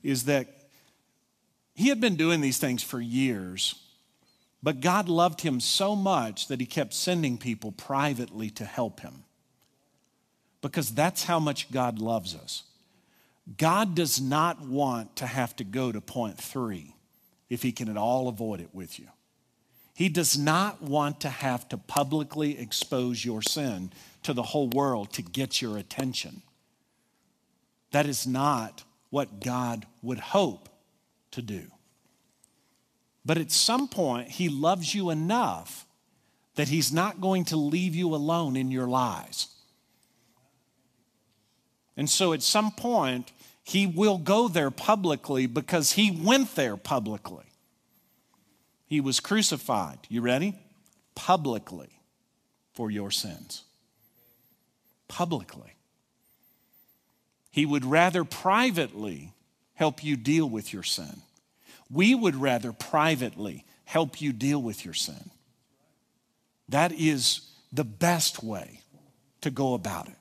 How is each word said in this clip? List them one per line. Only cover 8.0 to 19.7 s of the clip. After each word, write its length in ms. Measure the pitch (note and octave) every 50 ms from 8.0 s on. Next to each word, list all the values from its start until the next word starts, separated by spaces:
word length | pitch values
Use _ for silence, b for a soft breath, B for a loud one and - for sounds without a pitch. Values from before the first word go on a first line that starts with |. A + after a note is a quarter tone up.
| C#3+ D3 C#3 A#2 B2 - F2 A2 A2 G#2+
to 120 | G#2+ - A2+
help 380 | G2+ - - A#2+ G#2+ - -
him, 240 | - D#2 B1+ C2+ - _ _ _ _ _ _ _ _ _ _ _ _ _ _ _ _ _ _ _ _ _ _ _ _ _ _ _
because 300 | - C#3 - F3 C#3 G#2+
that's 340 | A2+ C#3 D3+ F3+ F#3 - -
how 120 | - E3+
much 320 | E3 D#3 D3 C3+ - - -
God 300 | B2+ C3+ B2+ B2 A#2 G#2+
loves 340 | A2 A2+ A2+ A2 F2 F2+ E2+
us. 300 | D#2 - - - - - _ _ _ b b b b b b b b b b b b b - A2
God 380 | - D3+ D#3+ F3 G3+ A3+ G3 E3
does 260 | F3 E3+ C#3 - C3
not 400 | C3+ B2+ C#3+ D3+ D#3+ F3 D#3+ -
want 560 | D3 C3 B2+ C#3 C#3+ C3+ B2 A#2 A2 - _
to 80 | - C#3
have 280 | A#2 A#2 C3+ B2 A#2 -
to 80 | - G#2
go 260 | F#2+ G2+ C3 C3 B2
to 80 | A2 G#2+
point 380 | - - - B2+ A#2 G#2+ E2+
three 580 | - - - - C3+ B2 A2 G2 E2+ D2 C#2 - _ _ _ _ _ _ _ _ _ _ _
if 120 | B2 A#2+
he 120 | - B2+ A#2
can 160 | - B2+ A2
at 80 | G#2+
all 320 | G#2 G#2 A#2 B2 C3 C3 B2+
avoid 320 | A2+ G#2 A2+ A2 G#2 E2+
it 80 | F2 -
with 260 | - F#2+ F2+ D#2 -
you. 100 | - C2+ - _ _ _ _ _ _ _ _ _ _ b b